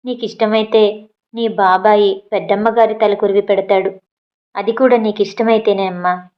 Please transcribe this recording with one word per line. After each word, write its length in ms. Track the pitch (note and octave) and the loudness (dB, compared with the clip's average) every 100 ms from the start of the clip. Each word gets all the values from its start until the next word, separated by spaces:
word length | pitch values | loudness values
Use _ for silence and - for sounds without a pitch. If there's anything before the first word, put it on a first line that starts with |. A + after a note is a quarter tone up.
| B3+ | -8
నీకిష్టమైతే 960 | A#3+ A3 - A3 A3 G#3+ A3 G#3 G#3+ G#3+ _ _ | -8 -8 -4 -2 0 0 2 2 0 -16 _ _
నీ 140 | A3+ A3+ | -6 -4
బాబాయి 760 | F#3 F#3+ F#3 G#3 G#3 G3+ F#3+ _ | 0 2 4 4 4 2 0 _
పెద్దమ్మగారి 640 | G3+ E3 G3 A3+ A3+ A3 | -6 -2 0 0 2 0
తలకురివి 480 | G#3+ G#3 G3+ G3+ G3 | 2 0 0 0 0
పెడతాడు. 500 | G3 G3 F#3+ F#3+ F#3+ - _ _ _ _ _ G3+ | 0 -2 2 0 0 -8 _ _ _ _ _ -6
అది 160 | G3+ | -6
కూడా 260 | A3+ C4 B3 | 0 2 2
నీకిష్టమైతేనే 920 | G#3+ G#3 G3 - A3+ A3+ A3 G3 F#3+ | 0 -2 -4 -2 0 2 0 -2 -4
అమ్మా. 400 | F3+ F3+ F3+ F3+ | -4 -4 -4 -10